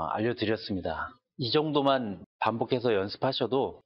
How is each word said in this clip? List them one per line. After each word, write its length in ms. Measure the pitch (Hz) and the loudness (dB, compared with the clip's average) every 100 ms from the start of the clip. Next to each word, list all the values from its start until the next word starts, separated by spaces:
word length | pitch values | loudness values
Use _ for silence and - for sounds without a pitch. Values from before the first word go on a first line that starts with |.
| 80 | -2
알려드렸습니다. 1000 | - 113 117 104 110 - 98 85 78 - - _ - | 0 0 0 0 -2 -2 -4 -4 -4 -8 -12 _ -8
이 120 | 120 | 0
정도만 760 | 151 156 143 139 135 113 90 - - | 2 2 2 4 2 0 -8 -12 -4
반복해서 560 | 110 113 123 127 120 | -2 0 0 0 2
연습하셔도 880 | 101 101 - 131 - 117 131 110 - | 2 0 -2 -2 0 0 0 0 -4